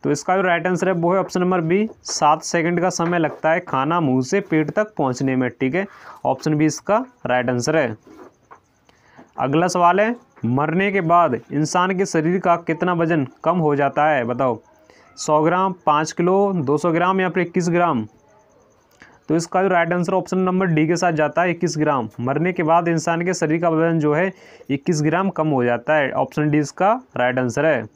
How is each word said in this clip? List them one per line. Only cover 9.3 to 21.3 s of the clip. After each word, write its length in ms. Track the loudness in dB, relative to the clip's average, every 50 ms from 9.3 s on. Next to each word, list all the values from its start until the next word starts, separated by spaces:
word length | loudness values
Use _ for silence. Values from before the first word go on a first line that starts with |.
| _ -6
अगला 280 | -4 0 2 2 0 2
सवाल 320 | 2 4 4 4 4 4
है, 140 | 2 0 -2 -6 -10 _ _ -6 -4
मरने 460 | -2 0 0 0 0 0 0 0 0
के 100 | 0 -2
बाद 320 | 0 4 4 4 4 4 0 -4 -6 _
इंसान 460 | -4 -2 -2 0 0 0 0 0 0 -2
के 80 | -2
शरीर 340 | 0 0 0 0 2 0 0
का 160 | 2 2 0 0
कितना 360 | 0 -6 -4 -2 0 -2 0
वजन 320 | 0 0 0 2 0 0 -4 -6 _ -2
कम 140 | -2 0 2
हो 180 | 2 0 2
जाता 300 | 2 0 0 2 2 2
है, 180 | 2 2 0 0
बताओ? 340 | -2 -2 0 0 -2 -2 -4 _ _ _ _ _ _ -20 -20 -20 _ _ -10
सौ 240 | -2 0 2 2
ग्राम, 320 | 4 2 2 2 0 0 -2 -2 _
पाँच 260 | 0 0 2 0 -2
किलो, 420 | -2 -2 0 2 2 2 2 0 0
दो 220 | -2 0 0 0 0
सौ 140 | 0 0
ग्राम 300 | 0 0 0 0 0 0
या 80 | 0 0
फिर 140 | 0 -2 -4
इक्कीस 260 | -2 -2 -2 -2 0
ग्राम? 360 | 0 2 2 2 0 -2 -4 -6 _ -20 _ _ _ -20 _ _ _ _ _ _ _ _ _ _ _ _ -20 -20 -20 _ _ -2
तो 60 | -2
इसका 260 | -2 -2 -2 -2 0 0
जो 40 | 2
राइट 260 | 2 2 2 2 0
आंसर 200 | -2 0 0 -2
ऑप्शन 240 | -2 -2 -2 -2 0
नंबर 260 | 0 0 0 0 0 2
डी 200 | 2 2 2 2
के 80 | 0
साथ 160 | 0 0 0 2
जाता 280 | 0 0 0